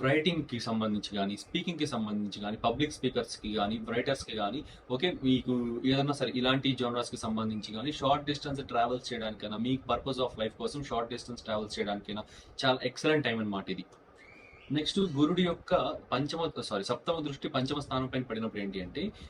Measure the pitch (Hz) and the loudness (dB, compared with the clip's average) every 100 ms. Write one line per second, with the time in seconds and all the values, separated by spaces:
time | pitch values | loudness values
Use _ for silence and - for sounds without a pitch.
0 | 131 156 165 165 139 120 120 113 110 104 | 4 4 4 0 -2 -4 0 0 2 0
1 | - 104 98 104 - 175 180 160 151 120 | -2 0 0 -2 -4 -2 -2 -2 0 0
2 | 107 104 104 104 104 107 120 127 147 - | 0 -2 -4 -4 -6 0 0 2 0 0
3 | 127 123 113 - 107 107 104 113 110 117 | 0 0 -4 -6 -4 0 0 0 -2 0
4 | 135 135 - 110 101 131 - - - 127 | 0 -2 -2 -2 -2 -4 -8 -14 -4 0
5 | 180 - 131 127 - 123 120 117 131 135 | 0 2 4 4 4 0 0 0 4 4
6 | 143 139 120 127 127 135 135 127 120 120 | 4 2 0 2 4 4 2 2 0 0
7 | 120 120 117 110 110 107 104 110 139 147 | -2 -4 -2 0 0 -2 -4 -4 -4 2
8 | 135 143 143 139 151 139 127 117 117 123 | 4 4 2 -2 -2 -4 0 2 4 2
9 | - 117 110 104 104 107 123 131 - 120 | -4 -4 -4 -4 -6 -2 0 0 2 0
10 | 139 123 123 113 110 - 160 147 135 117 | 0 0 0 0 -4 -2 -4 -4 -2 -2
11 | 117 120 - 117 - 107 107 - 101 101 | -2 -6 -8 -10 -4 -2 -2 -2 -2 -2
12 | - 104 - - - - 131 131 127 - | -4 -8 -8 -16 -18 0 2 2 0 0
13 | 156 156 123 113 107 98 92 90 - - | 2 4 2 0 0 -2 -4 -6 -8 -16
14 | - - - - - - - 147 151 196 | -20 -20 -20 -20 -20 -16 -4 -2 0 2
15 | 190 139 151 180 175 170 - 180 123 - | 2 4 4 4 2 0 2 2 2 -4
16 | - 127 147 165 160 - 113 101 98 120 | -2 0 0 0 -2 -2 -4 -2 -2 -2
17 | - 165 143 139 147 131 131 147 139 131 | 0 0 -2 -4 -2 0 0 -2 -2 -2
18 | 127 131 127 110 110 104 101 95 87 139 | 0 -2 -2 -2 -2 -2 -4 -4 -4 -4
19 | 202 - | -4 -6